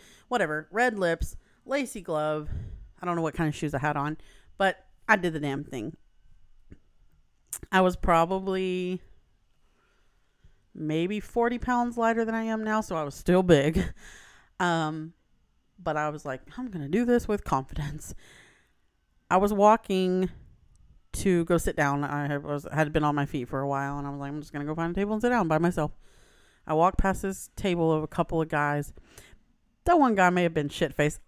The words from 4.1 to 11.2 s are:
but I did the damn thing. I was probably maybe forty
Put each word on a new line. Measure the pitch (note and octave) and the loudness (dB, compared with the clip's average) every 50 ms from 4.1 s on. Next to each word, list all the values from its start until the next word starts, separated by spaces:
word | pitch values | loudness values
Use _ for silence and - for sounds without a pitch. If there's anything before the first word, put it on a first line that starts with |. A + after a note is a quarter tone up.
| D#3 - - - - - - - - - | -6 -8 -12 -18 -20 -20 -20 -18 -4 0
but | G3 F#3+ F3+ - _ _ _ _ - - | 0 0 0 -2 _ _ _ _ 0 2
I | A3 | 2
did | G3 F3 F3 D#3+ | 2 2 0 -2
the | D3+ | -2
damn | D3 C#3+ C3+ C#3 D3 | -4 -4 -4 -6 -8
thing. | - C3+ B2 G#2 D#3+ D#3+ - _ _ _ _ _ - - - - - - - - - - - _ _ _ _ _ _ _ _ _ _ _ _ _ _ - - - - | -8 -10 -10 -8 -10 -10 -14 _ _ _ _ _ -20 -20 -20 -20 -20 -20 -20 -20 -20 -20 -20 _ _ _ _ _ _ _ _ _ _ _ _ _ _ -14 -14 -6 0
I | - F#3 | 2 4
was | F#3 F3+ F3 | 4 4 2
probably | - - - E3+ E3 E3 E3+ F#3+ F#3+ F#3+ G3 F#3+ F#3+ F#3+ F#3 F#3 F#3 F3+ F3+ F#3 F3+ - - - - _ _ _ _ _ _ _ _ _ _ _ _ _ _ _ _ _ _ _ _ _ _ _ _ - - - _ _ _ - | 0 2 4 4 4 4 2 0 -2 -2 -2 -2 -2 -2 -2 -2 -2 -2 -4 -4 -6 -8 -14 -20 -20 _ _ _ _ _ _ _ _ _ _ _ _ _ _ _ _ _ _ _ _ _ _ _ _ -20 -20 -20 _ _ _ -14
maybe | - D#3+ D3+ D#3 D#3+ E3+ F#3 G#3 | -8 -6 -2 -2 0 0 -2 -2
forty | G#3 | -6